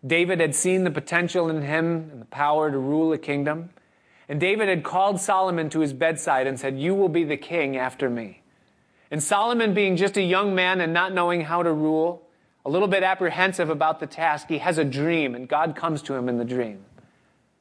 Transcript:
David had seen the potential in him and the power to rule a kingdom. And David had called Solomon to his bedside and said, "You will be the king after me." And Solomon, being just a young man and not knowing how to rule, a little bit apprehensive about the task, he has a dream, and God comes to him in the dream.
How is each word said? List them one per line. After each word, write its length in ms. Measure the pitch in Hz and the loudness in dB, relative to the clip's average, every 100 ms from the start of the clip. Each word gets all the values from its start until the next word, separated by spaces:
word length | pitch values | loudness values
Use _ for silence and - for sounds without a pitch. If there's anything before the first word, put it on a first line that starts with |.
| 135 | 2
David 340 | 165 175 180 | 2 2 2
had 160 | 165 139 | 2 2
seen 300 | 185 185 180 | 2 2 2
the 60 | |
potential 580 | 147 143 170 175 185 165 | -2 -2 0 0 0 0
in 120 | 160 | 0
him 460 | 143 156 165 165 160 | -2 0 0 -2 -6
and 120 | 139 | -16
the 40 | 113 | -16
power 440 | - 147 151 156 | -2 2 2 2
to 60 | 139 | 0
rule 340 | 135 151 160 | 0 0 2
a 60 | 156 | 0
kingdom. 540 | 156 143 143 156 170 - _ _ _ _ _ | -2 -2 -2 -4 -8 -18 _ _ _ _ _
And 100 | 147 | -2
David 300 | 175 208 208 | 0 2 2
had 120 | 180 | 0
called 380 | - 185 196 190 | 0 2 2 0
Solomon 500 | 190 190 190 175 156 | 0 2 2 0 -2
to 100 | 160 | 0
his 100 | 156 | -2
bedside 560 | 131 165 160 - 135 131 | 2 0 0 0 0 0
and 100 | 131 | -2
said, 220 | 139 135 | -4 -2
"You 160 | 151 196 | 0 2
will 140 | 190 | 2
be 160 | 160 156 | 2 0
the 100 | 147 | -2
king 400 | - 170 139 135 | -4 -2 -2 -2
after 340 | 127 - 135 | -4 -2 -2
me." 340 | 120 110 90 _ _ _ _ _ _ _ | -2 -6 -14 _ _ _ _ _ _ _
And 100 | 151 | -6
Solomon, 520 | - 202 226 240 226 | 0 2 2 2 2
being 240 | 196 196 180 | 2 2 2
just 180 | 196 202 | 2 2
a 60 | |
young 340 | 185 185 202 185 | 2 2 2 2
man 240 | 180 185 | 2 2
and 140 | 165 | 2
not 180 | 170 185 | 2 0
knowing 300 | 185 175 175 | 0 0 0
how 220 | 151 170 | -2 0
to 100 | 170 | 0
rule, 480 | 156 156 156 165 175 - _ _ _ - | 2 2 2 0 -4 -14 _ _ _ -4
a 40 | |
little 200 | 165 202 | 0 2
bit 140 | 196 | 2
apprehensive 680 | 185 185 180 156 185 185 160 | 2 0 -2 2 0 2 -2
about 300 | 151 156 156 | 0 0 -2
the 80 | 151 | -6
task, 400 | - 165 151 - | -2 -2 -2 -4
he 120 | 156 | -4
has 180 | 175 165 | 0 0
a 80 | 147 | 0
dream, 480 | 131 151 170 143 123 | 0 0 0 0 -4
and 140 | 127 | -2
God 260 | 151 165 147 | 0 0 -2
comes 260 | 165 151 | -4 -4
to 100 | - | -4
him 160 | 135 123 | -4 -2
in 80 | 120 | -2
the 80 | 120 | -2
dream. 400 | 123 117 101 101 - - _ _ _ _ _ | -4 -4 -6 -18 -20 -20 _ _ _ _ _